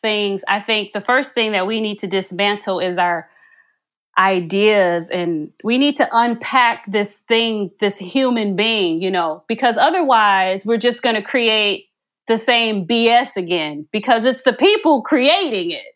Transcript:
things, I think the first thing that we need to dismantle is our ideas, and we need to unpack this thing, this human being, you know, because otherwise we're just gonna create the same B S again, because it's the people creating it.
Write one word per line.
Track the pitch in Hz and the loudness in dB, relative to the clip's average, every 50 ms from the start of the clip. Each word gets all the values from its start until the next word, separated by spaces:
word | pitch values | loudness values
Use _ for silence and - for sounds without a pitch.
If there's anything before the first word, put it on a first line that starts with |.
things, | - 214 208 208 208 196 196 190 - | -4 -2 -2 -2 -2 -2 -4 -4 -2
I | - 196 214 | -4 -4 -2
think | - 226 220 214 196 - | -2 -2 -2 -2 -4 -6
the | - 202 | -8 -6
first | 202 - 254 269 262 - - | -2 0 0 0 0 -2 -4
thing | 240 220 214 208 | -2 -2 0 -2
that | 185 185 | -2 -2
we | 208 226 220 | -2 -2 -4
need | 220 208 202 - | -4 -4 -6 -8
to | 202 | -6
dismantle | 175 196 190 190 - 180 180 202 202 208 202 - 202 185 175 | -4 -4 -4 -4 -4 -4 -2 0 0 -2 -2 -4 -4 -4 -2
is | 185 180 180 | -2 -2 -2
our | 185 180 175 170 160 - _ _ _ _ _ _ _ _ _ _ _ _ _ _ _ _ _ _ | -2 0 0 -2 -4 -6 _ _ _ _ _ _ _ _ _ _ _ _ _ _ _ _ _ _
ideas, | 185 190 196 196 180 170 156 190 196 208 214 208 202 185 175 175 170 170 - | 0 2 2 2 0 -2 -2 0 2 2 4 4 4 2 2 0 -2 -4 -4
and | - 180 175 170 165 151 151 - _ - - | -6 -4 -2 -4 -4 -4 -6 -10 _ -8 -4
we | 220 240 | -2 0
need | 262 285 285 285 | 2 2 0 2
to | - 254 - | 0 -2 0
unpack | 233 233 240 240 226 233 - - - 254 240 233 233 - - 202 | 2 0 2 0 -2 -4 -4 0 2 2 2 2 0 -2 -6 -4
this | 208 208 208 208 - - | -2 -2 -2 -2 -6 -12
thing, | - - 226 226 233 226 220 208 202 170 - _ | -4 0 0 0 0 0 -2 -4 -4 -6 -4 _
this | 208 196 196 | -2 -2 -2
human | - 190 180 - 269 262 254 240 226 208 202 185 | -6 -10 -4 0 0 2 2 0 0 0 -2 0
being, | 190 214 226 226 208 185 165 160 165 | 0 0 0 0 0 0 0 0 -2
you | 190 185 | -2 -2
know, | 185 175 165 160 156 - _ | -2 -2 -2 -2 -4 -8 _
because | - 226 - - 240 220 | -8 -4 0 0 0 2
otherwise | - 254 320 349 359 311 269 240 220 214 202 196 190 185 185 190 196 202 | 4 2 2 2 2 2 4 4 4 4 4 4 4 2 0 -2 -2 -2
we're | 220 233 | -2 0
just | 208 240 247 240 - - | 0 0 0 0 0 0
gonna | 240 220 208 | 0 0 -2
create | 196 - - 247 233 220 220 214 208 202 - - - _ _ _ _ _ _ _ _ | -2 -2 -2 0 0 2 2 2 0 0 -2 -4 -8 _ _ _ _ _ _ _ _
the | - 226 | -2 -2
same | 220 - 262 240 233 233 220 214 196 175 | 0 2 2 2 2 0 0 -2 -4 -2
B | 165 233 233 233 | 0 0 2 4
S | 226 233 240 262 - - | 4 4 4 2 0 -4
again, | 196 180 165 180 165 156 151 147 147 156 - | -8 -4 -2 -2 -2 -2 -4 -6 -10 -10 -6
because | - 214 - 262 233 226 220 | -6 -4 0 2 2 2 2
it's | 262 247 - | 0 0 2
the | - 254 247 | 0 0 2
people | - 330 403 427 - - 320 294 226 - | 4 4 4 4 4 4 2 2 2 2
creating | - 311 247 254 294 349 403 359 277 214 185 170 170 | 0 0 4 4 4 4 2 0 -2 -2 -4 -4 -4
it. | 165 - - - - | -6 -8 -12 -16 -20